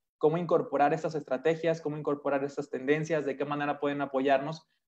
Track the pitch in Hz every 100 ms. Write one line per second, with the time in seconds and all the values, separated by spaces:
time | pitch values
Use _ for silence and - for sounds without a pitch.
0 | _ _ 151 170 170 165 - 143 147 160
1 | 165 156 - 131 156 160 165 165 151 151
2 | 147 143 143 139 139 143 143 131 131 156
3 | 156 156 139 135 143 147 143 143 143 143
4 | 139 131 139 135 147 160 _ _